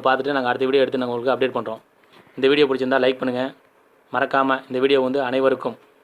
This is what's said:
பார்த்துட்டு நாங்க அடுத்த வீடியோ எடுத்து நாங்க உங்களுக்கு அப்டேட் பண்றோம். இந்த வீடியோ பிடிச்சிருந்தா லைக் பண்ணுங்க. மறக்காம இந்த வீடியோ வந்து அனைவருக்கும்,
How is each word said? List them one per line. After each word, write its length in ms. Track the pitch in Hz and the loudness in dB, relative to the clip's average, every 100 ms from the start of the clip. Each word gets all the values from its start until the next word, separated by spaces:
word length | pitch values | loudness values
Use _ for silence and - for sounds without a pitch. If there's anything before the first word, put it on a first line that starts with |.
| 131 | 0
பார்த்துட்டு 300 | 131 139 139 | 0 0 -2
நாங்க 140 | 123 | -2
அடுத்த 160 | 120 131 | -2 2
வீடியோ 140 | 135 | 2
எடுத்து 160 | 127 131 | 2 0
நாங்க 120 | 123 | -4
உங்களுக்கு 200 | 120 131 | -4 -2
அப்டேட் 220 | 120 127 120 | 0 0 -2
பண்றோம். 240 | 110 113 _ _ _ - _ - | -6 -12 _ _ _ -20 _ 0
இந்த 100 | 135 | 2
வீடியோ 160 | 147 139 | 4 2
பிடிச்சிருந்தா 320 | 127 131 131 | 2 0 2
லைக் 140 | 131 131 | 2 0
பண்ணுங்க. 220 | 131 123 135 - _ _ _ _ - | -4 -4 -6 -8 _ _ _ _ -8
மறக்காம 440 | 127 135 135 135 131 - | -4 0 0 0 -2 -4
இந்த 100 | 127 | -2
வீடியோ 140 | 139 139 127 | 2 2 2
வந்து 140 | 139 123 | -2 -2
அனைவருக்கும், 480 | 131 135 131 123 113 _ _ | 2 2 0 -6 -10 _ _